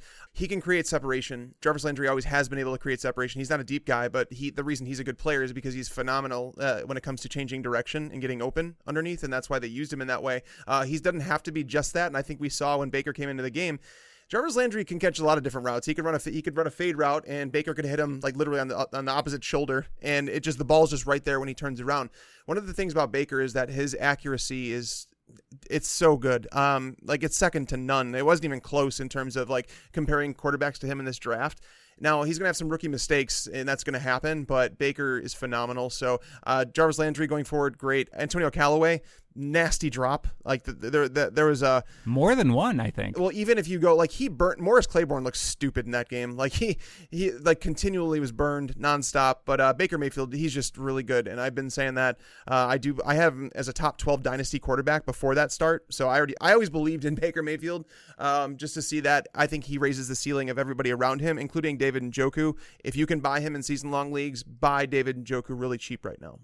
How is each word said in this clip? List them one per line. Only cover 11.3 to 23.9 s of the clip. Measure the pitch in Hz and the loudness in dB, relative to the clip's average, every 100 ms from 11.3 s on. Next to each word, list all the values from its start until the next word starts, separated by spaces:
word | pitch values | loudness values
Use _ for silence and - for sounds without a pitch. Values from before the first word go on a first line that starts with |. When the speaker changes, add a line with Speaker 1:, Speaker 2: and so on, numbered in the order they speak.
| 156 | -2
Speaker 1:
to | - | -2
be | 156 131 | -6 -2
just | 147 143 | 0 0
that, | 170 175 | 0 -2
and | 139 | -2
I | |
think | 143 143 | -4 -6
we | 143 | -6
saw | - 143 143 | -2 0 0
when | 139 | 0
Baker | 139 139 | -2 -2
came | 135 139 | -4 -6
into | 135 | -4
the | 131 | -4
game, | 127 175 143 - - - _ _ | -2 -4 -4 -10 -20 -20 _ _
Jarvis | 220 320 240 | -2 0 2
Landry | 247 214 185 | 0 0 -4
can | 170 | 0
catch | 185 156 | 0 2
a | 156 | 4
lot | 156 | 4
of | |
different | 135 127 123 | 2 -4 -2
routes. | 120 156 | -2 -2
He | |
could | 156 160 | -2 0
run | 151 | -2
a | |
fa-, | - | -2
he | 156 | -6
could | 170 147 | -2 0
run | 160 | -2
a | |
fade | - 175 147 | -2 -2 2
route, | 143 151 - | 2 2 -2
and | 143 139 | -6 -2
Baker | 147 156 | -2 -2
could | 156 147 | -4 -2
hit | 147 | 0
him, | 147 135 | -2 -2
like, | 139 131 | -4 -2
literally | 151 143 | 0 0
on | 131 | 0
the, | 113 131 135 | -2 -4 -4
on | 135 | -2
the | |
opposite | 139 151 139 | -2 -2 -4
shoulder, | - 143 143 131 135 - | -2 0 0 -2 -2 -6
and | 147 143 139 | 0 0 0
it | 147 | -2
just, | 160 135 | -2 -2
the | 135 | 4
ball's | 156 160 | 6 6
just | 143 139 | 4 0
right | 143 | 0
there | 143 135 | 2 0
when | 135 | -2
he | |
turns | 131 143 123 | -6 -6 -4
around. | 127 143 123 - - - - | -2 0 -2 -10 -20 -14 -6
One | 190 | -4
of | 196 | -4
the | |
things | 185 190 | -4 0
about | 156 135 | 0 2
Baker | 139 143 135 | 0 0 0
is | 131 | 0
that | 127 120 | 0 -2
his | 135 143 | -2 -2